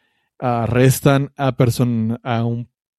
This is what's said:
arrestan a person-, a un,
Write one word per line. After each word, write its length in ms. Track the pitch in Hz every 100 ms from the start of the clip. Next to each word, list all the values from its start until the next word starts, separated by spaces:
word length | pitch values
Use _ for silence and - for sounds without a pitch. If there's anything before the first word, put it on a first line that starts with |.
| _ _ _ -
arrestan 960 | 127 117 110 123 131 - 143 139 143 -
a 180 | 135 123
person-, 640 | 120 - 123 117 110 117
a 200 | 131 113 117
un, 240 | 120 117 _ _